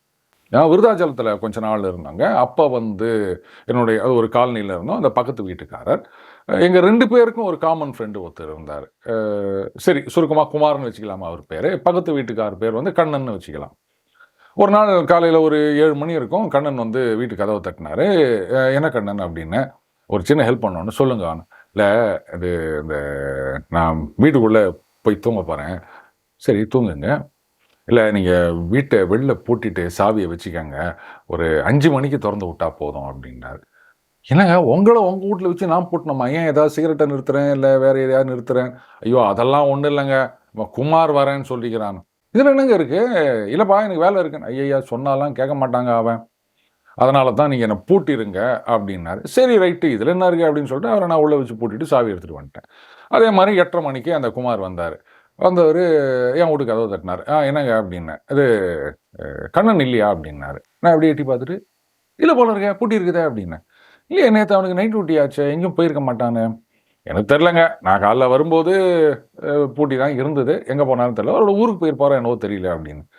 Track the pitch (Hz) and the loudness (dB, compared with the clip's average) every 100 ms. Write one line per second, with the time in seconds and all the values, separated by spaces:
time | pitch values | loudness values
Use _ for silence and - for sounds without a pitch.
0 | _ _ _ _ _ 135 160 180 220 196 | _ _ _ _ _ 2 4 6 4 2
1 | 165 123 110 104 110 110 107 107 95 87 | -2 -2 -4 -2 -4 -6 -4 -2 -4 -6
2 | 73 82 151 117 127 - 147 123 113 98 | -10 -4 0 0 0 2 0 0 -6 -6
3 | 113 110 98 90 - - - 123 113 110 | -4 -2 -2 -6 -12 -18 -4 0 2 2
4 | 120 123 113 120 127 117 98 90 107 233 | 2 0 2 2 0 -2 -6 -6 -6 -2
5 | 139 - 123 120 95 85 80 - - 180 | 0 0 -4 -8 -10 -12 -16 -12 -4 -4
6 | - _ - - - 190 175 180 180 226 | -6 _ -20 -20 -4 2 4 6 6 4
7 | 214 240 226 226 202 160 160 165 143 - | 4 4 2 0 -6 -2 -2 -2 -4 -10
8 | 107 104 85 - 78 78 76 73 - _ | -12 -12 -14 -14 -14 -14 -14 -14 -14 _
9 | - 113 107 104 98 98 - - - 143 | -8 -6 -4 -4 -4 -6 -8 -4 0 0
10 | 127 170 156 151 147 151 151 139 123 107 | 0 0 2 2 0 0 0 0 -6 -10
11 | 104 95 87 82 69 80 139 185 175 175 | -12 -10 -10 -12 -12 -6 -4 -2 -2 -2
12 | 175 143 120 110 107 95 113 110 175 170 | -2 -4 -4 -6 -6 -4 -4 -4 -2 0
13 | 156 143 127 98 82 76 71 _ _ _ | 0 -2 -6 -10 -12 -14 -14 _ _ _
14 | _ _ _ _ _ - 202 208 214 185 | _ _ _ _ _ 0 4 4 4 2
15 | 147 170 170 160 156 151 151 147 156 143 | 4 4 6 4 4 4 2 4 2 2
16 | 156 160 123 180 208 139 147 131 113 120 | -2 -4 -2 -4 0 0 0 -4 -4 -2
17 | 123 110 120 98 101 104 87 82 78 90 | -2 -2 -4 -4 -2 -2 -6 -12 -8 -2
18 | 185 185 135 110 90 131 131 139 156 123 | 0 4 2 2 -2 0 0 0 0 -2
19 | 101 101 90 82 80 104 139 - _ _ | -4 -6 -8 -8 -6 -4 -4 -10 _ _
20 | _ 104 90 147 117 123 107 87 98 - | _ -6 0 2 2 0 -2 -4 -8 -2
21 | 135 117 85 82 - _ _ 101 101 110 | -2 0 -6 -8 -12 _ _ -2 2 2
22 | 110 90 - 87 90 85 80 76 78 76 | 0 -4 -8 -8 -6 -4 -4 -6 -6 -8
23 | 71 69 69 67 67 67 - 82 82 80 | -6 -8 -8 -8 -8 -8 -6 -2 -2 -2
24 | 76 - 139 147 110 110 98 90 _ _ | -6 2 2 4 4 4 2 -2 _ _
25 | 113 101 120 110 82 76 73 90 - - | -2 0 -2 -4 -4 -8 -8 -12 -14 -20
26 | _ _ _ _ - 104 110 131 110 76 | _ _ _ _ 0 0 0 0 -2 -2
27 | 85 147 - _ _ _ _ _ - 117 | -4 -4 -6 _ _ _ _ _ 2 4
28 | 110 104 92 90 87 85 85 123 139 110 | 4 2 2 2 2 -2 -2 -2 0 0
29 | 90 110 135 123 - 117 110 95 87 87 | 2 0 0 -4 -4 -4 -4 -6 -6 -2
30 | 101 107 90 85 95 85 78 69 85 76 | 0 0 -4 -8 -10 -10 -10 -8 -8 -10
31 | - - _ 82 82 78 92 143 156 135 | -18 -20 _ -4 0 0 2 2 2 2
32 | 139 135 104 101 92 80 82 - 73 71 | -2 -4 -4 -6 -8 -6 -8 -6 -10 -8
33 | 69 67 64 64 64 - _ _ _ _ | -12 -14 -18 -18 -18 -20 _ _ _ _
34 | _ _ - 143 190 175 139 151 202 233 | _ _ 0 2 4 4 4 4 4 4
35 | 185 190 196 196 185 175 190 170 175 170 | 2 -2 -4 -4 -4 -2 0 -2 0 -4
36 | 147 135 123 156 160 143 151 151 160 151 | -4 -4 -2 -2 0 2 2 2 -2 0
37 | 147 139 131 139 143 139 135 135 135 135 | 0 0 -2 0 0 2 2 4 4 2
38 | 131 131 131 127 120 127 127 123 - _ | 2 2 0 -4 -2 -2 -2 -8 -20 _
39 | 113 123 104 101 123 143 143 139 147 143 | 0 4 4 2 2 4 2 2 0 0
40 | 139 135 131 - _ 107 104 - 143 160 | 0 0 0 -6 _ -10 -8 -4 2 2
41 | 160 143 139 139 131 127 117 113 104 92 | 4 2 2 -2 -6 -8 -6 -4 -6 -8
42 | - _ _ 220 277 269 269 202 135 170 | -16 _ _ 2 4 4 4 2 2 0
43 | 240 196 147 113 104 147 202 196 214 170 | 0 0 0 0 -2 0 2 2 2 0
44 | 175 196 160 147 110 131 139 139 135 120 | 2 2 -2 -6 -10 -6 -2 -2 -4 -6
45 | 139 135 143 123 135 143 131 123 123 117 | -2 -2 -2 -2 -4 -2 -2 0 0 0
46 | 113 113 - _ _ _ _ _ _ - | 0 -2 -8 _ _ _ _ _ _ 0
47 | 127 139 131 101 147 131 113 98 - 190 | 2 4 2 2 0 0 0 -2 0 0
48 | 151 135 104 92 120 117 - 113 101 95 | 2 -2 -4 -4 -2 -2 -2 -2 -2 -8
49 | 82 92 - - 254 226 185 175 160 110 | -8 -10 -2 2 4 4 4 2 0 0
50 | 123 180 185 170 160 147 135 131 226 214 | 0 2 2 2 2 0 -2 -4 0 0
51 | 175 160 151 147 120 110 117 110 156 135 | 2 2 4 2 0 -6 -6 -4 0 2
52 | 117 90 82 73 69 - - _ - - | 2 -2 -10 -16 -18 -20 -20 _ -20 -20
53 | - 233 226 190 190 196 175 175 151 131 | -6 2 4 4 4 4 0 -2 -4 -6
54 | 139 160 123 113 123 110 92 90 85 - | -4 -4 -4 -4 -4 -4 -6 -6 -8 -8
55 | _ _ _ - 180 180 160 165 175 156 | _ _ _ -2 2 4 4 4 2 2
56 | 135 127 123 143 170 147 120 110 113 95 | 0 0 0 0 0 0 -2 -2 -2 -4
57 | 90 90 - 151 139 147 135 110 95 87 | -6 -8 -2 0 0 -2 0 0 -2 -8
58 | 80 76 _ 139 135 107 92 80 73 73 | -10 -14 _ 0 2 2 0 -4 -8 -10
59 | _ - 73 73 - 165 220 190 131 117 | _ -16 -14 -12 -4 2 2 2 2 2
60 | 104 90 76 73 69 71 - _ 170 160 | 2 0 -6 -12 -12 -12 -16 _ 2 4
61 | 160 147 135 123 131 196 - _ _ _ | 4 0 -2 -4 -4 -10 -14 _ _ _
62 | _ - 320 254 233 202 202 196 226 214 | _ 0 2 4 4 2 -2 -2 0 0
63 | 175 170 160 113 90 82 - _ _ _ | 0 0 -2 -4 -8 -12 -16 _ _ _
64 | _ 370 262 214 208 196 190 180 220 220 | _ 2 4 4 4 2 2 -2 -2 -2
65 | 160 156 139 131 143 156 180 151 170 147 | 0 2 0 0 -2 -2 -2 0 0 0
66 | 131 117 120 117 113 110 _ _ _ _ | -4 -2 -2 0 -2 -4 _ _ _ _
67 | - 87 104 143 175 170 165 - 92 98 | -6 -4 2 4 4 4 2 2 0 2
68 | 101 120 127 131 160 160 156 196 185 175 | 4 4 4 4 4 2 2 2 2 2
69 | 156 123 - - 139 147 139 120 147 131 | 2 0 -8 -12 -4 -2 -2 -2 -2 0
70 | 139 131 135 143 123 165 - 139 135 123 | 0 0 -2 -2 0 -2 -2 -2 0 2
71 | 123 110 110 - 208 202 233 190 160 131 | 0 -2 -2 2 2 2 0 0 -2 0
72 | 143 135 120 117 101 101 92 82 78 76 | 2 2 0 -4 -4 -4 -4 -6 -8 -14
73 | 73 | -18